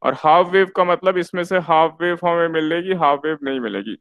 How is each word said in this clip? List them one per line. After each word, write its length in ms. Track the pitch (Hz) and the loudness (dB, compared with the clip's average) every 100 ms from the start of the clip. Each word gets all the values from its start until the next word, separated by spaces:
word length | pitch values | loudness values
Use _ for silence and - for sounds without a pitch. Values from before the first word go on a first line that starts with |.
और 120 | 127 | -4
half 340 | - 156 170 180 | 0 4 4 4
wave 200 | 185 185 190 | 2 2 0
का 80 | |
मतलब 340 | 180 170 185 180 | 0 0 0 -2
इसमें 260 | 170 185 | -4 -6
से 160 | 175 185 | -4 -2
half 380 | 165 160 165 160 | 2 2 2 0
wave 160 | 175 170 175 | -4 -2 -2
हमें 220 | 170 170 | 0 0
मिलेगी, 440 | 160 156 170 185 | 0 -2 -2 -4
half 260 | 180 147 143 156 | 0 0 0 -2
wave 120 | 151 | -6
नहीं 160 | 135 135 | -6 -6
मिलेगी, 380 | 113 98 107 - | -6 -8 -8 -12